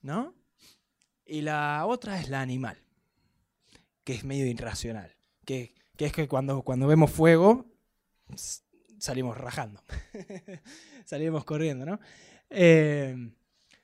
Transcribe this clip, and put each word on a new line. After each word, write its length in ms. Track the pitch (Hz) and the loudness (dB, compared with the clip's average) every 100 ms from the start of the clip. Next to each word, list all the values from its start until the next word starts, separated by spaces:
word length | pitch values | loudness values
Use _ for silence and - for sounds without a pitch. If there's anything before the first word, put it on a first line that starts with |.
¿no? 320 | 135 175 302 - _ _ - _ _ _ _ _ | -8 -8 -8 -14 _ _ -20 _ _ _ _ _
Y 180 | - 151 | -12 -8
la 420 | 151 151 147 147 185 | -4 -4 -4 -2 -4
otra 340 | 247 226 190 | -4 -6 -8
es 80 | 127 | -6
la 120 | 135 | -6
animal, 420 | 131 127 117 - _ _ _ _ _ _ _ _ _ - _ _ | -4 -6 -6 -10 _ _ _ _ _ _ _ _ _ -20 _ _
que 100 | - | -10
es 100 | 117 | -8
medio 220 | 135 139 131 | -6 -2 -2
irracional, 680 | 117 113 - 120 110 90 _ _ _ | -4 -8 -8 -8 -10 -14 _ _ _
que, 300 | - 131 117 _ _ - | -8 -8 -8 _ _ -6
que 100 | 147 | -4
es 60 | |
que 160 | 165 143 | -2 -2
cuando, 340 | 131 135 135 | -2 -2 -4
cuando 240 | - 127 139 | -2 0 4
vemos 240 | 160 151 | 6 6
fuego, 560 | - 160 165 196 247 - _ _ _ _ _ - | 6 6 8 8 6 0 _ _ _ _ _ -20
s-, 300 | - - - _ _ _ - | -14 -14 -14 _ _ _ -12
salimos 380 | - 131 127 110 | -6 -4 -4 -6
rajando, 460 | 120 120 113 101 - - - | -8 -8 -8 -12 -12 -12 -10
<laughs> 500 | 214 170 190 - 180 247 311 - 277 | -14 -14 -16 -16 -18 -20 -20 -20 -20
salimos 400 | - 143 160 156 | -10 -6 -2 -4
corriendo, 400 | - 151 160 131 | -4 -2 -2 -4
¿no? 160 | 143 208 - - - - - | -6 -8 -10 -20 -20 -20 -6
Eh, 840 | 202 170 160 151 147 135 127 117 - _ _ _ _ | 6 8 8 6 0 -4 -8 -12 -18 _ _ _ _